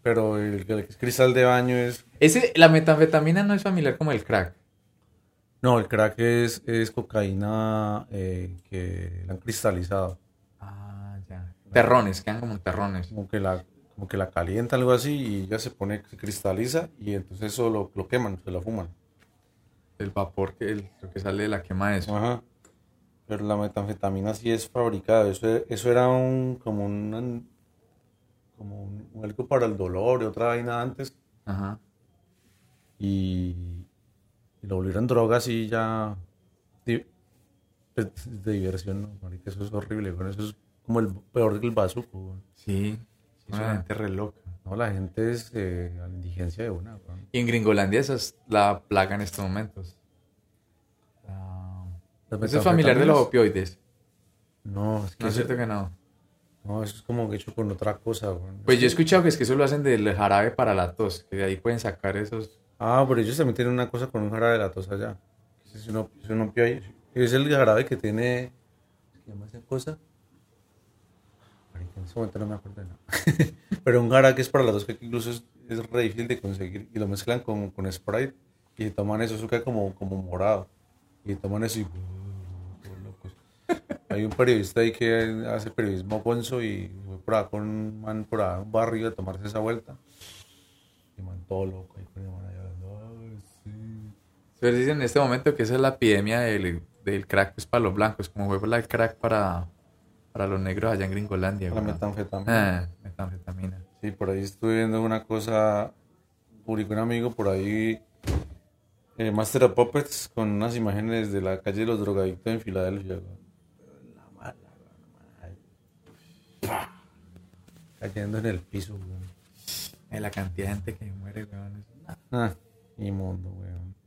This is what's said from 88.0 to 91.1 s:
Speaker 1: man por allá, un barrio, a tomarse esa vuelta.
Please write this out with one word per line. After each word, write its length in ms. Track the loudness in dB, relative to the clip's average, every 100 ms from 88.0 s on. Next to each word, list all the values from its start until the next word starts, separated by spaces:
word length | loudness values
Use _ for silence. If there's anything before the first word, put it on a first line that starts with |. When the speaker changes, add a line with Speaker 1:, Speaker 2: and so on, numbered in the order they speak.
Speaker 1:
man 240 | -8 -8 -4
por 120 | -2
allá, 180 | -2 -2
un 120 | -2
barrio, 340 | 0 0 0 -4
a 40 |
tomarse 360 | -6 -8 -8 -8
esa 120 | -4
vuelta. 360 | -2 -4 -8 -20 _ -20 -20 -20 -20 _ _ _ _ _ _